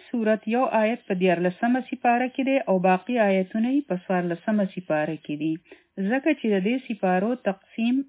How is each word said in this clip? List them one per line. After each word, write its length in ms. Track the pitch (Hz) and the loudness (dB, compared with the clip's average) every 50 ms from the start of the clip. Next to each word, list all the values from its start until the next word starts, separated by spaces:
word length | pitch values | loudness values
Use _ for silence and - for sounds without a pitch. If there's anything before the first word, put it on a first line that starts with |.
سورت 460 | - - - 233 220 214 220 214 - 214 | -4 -6 -6 -2 0 0 0 0 -2 -2
یو 160 | 226 247 262 - | -2 0 0 0
آیت 300 | - 220 214 214 240 226 - | 2 2 2 0 -2 -4 -4
په 100 | - 196 | -6 -2
دیارلسمه 640 | 180 185 185 170 170 180 - 185 - 233 240 247 262 | 0 2 2 2 2 0 -2 -2 0 0 0 0 0
سپاره 460 | 247 - 262 - - 247 240 240 254 254 | -2 -6 -6 -2 0 2 2 2 0 -2
کې 160 | - - 262 | -4 -4 -2
دی 120 | 269 269 269 | 0 0 0
او 160 | - - 190 185 | 2 2 0 2
باقي 360 | 175 190 185 185 - - 247 233 | 4 4 2 2 0 -2 0 2
آیتونه 520 | 214 202 190 190 185 185 - 220 226 247 | 2 2 2 2 0 -2 -2 -2 -2 0
یې 120 | 269 294 285 | 0 -2 -2
په 120 | - 185 185 | -2 -6 -6
څوارلسمه 680 | - - 190 180 175 170 170 170 - 226 214 208 196 196 | -4 -2 -2 -2 -2 -2 -4 -4 -4 -2 0 0 0 -2
سپاره 480 | - 185 180 - 156 151 151 160 156 | -4 -8 -6 -2 -2 -2 -2 -2 -6
کې 200 | 147 - - 147 | -8 -8 -8 -6
دي. 180 | 151 160 160 160 170 - _ - - _ _ _ 196 | -4 -4 -4 -4 -6 -8 _ -20 -20 _ _ _ -6
ځکه 320 | 190 196 247 269 - 320 | -2 -2 -2 0 0 0
چې 160 | 294 - - 220 | 0 0 0 0
د 100 | 202 190 | 0 0
دې 160 | 185 214 254 262 | 0 0 -2 -2
سپارو 500 | - - 220 - - 185 180 185 196 226 254 247 | -4 -6 -6 -2 0 0 2 2 0 -2 -4 -4
تقسیم 580 | - 202 190 - _ _ - 233 226 240 254 269 277 | -4 -4 -6 -6 _ _ -6 -4 -2 0 0 0 -2